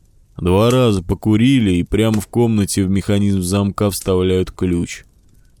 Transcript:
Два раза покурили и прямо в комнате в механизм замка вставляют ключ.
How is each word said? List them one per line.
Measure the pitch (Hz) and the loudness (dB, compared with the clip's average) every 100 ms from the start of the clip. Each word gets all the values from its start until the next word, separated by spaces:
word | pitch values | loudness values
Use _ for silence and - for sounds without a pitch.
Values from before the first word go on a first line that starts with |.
| _ _ _ - | _ _ _ -6
Два | 87 92 117 | 0 2 2
раза | 127 120 98 | 2 2 0
покурили | 85 95 107 107 123 135 104 90 | -2 -4 0 2 4 2 2 0
и | |
прямо | 80 101 110 107 | 0 0 0 -2
в | - | -2
комнате | 117 120 107 95 - | -2 0 0 0 -2
в | 95 | 0
механизм | 98 - 101 101 98 | -2 0 0 0 0
замка | 90 101 101 - 104 | 0 0 -2 -2 -2
вставляют | 92 98 92 92 92 90 | -2 -2 0 2 0 -2
ключ. | - 92 85 - - - _ _ - _ _ | -4 -2 -2 -4 -10 -20 _ _ -20 _ _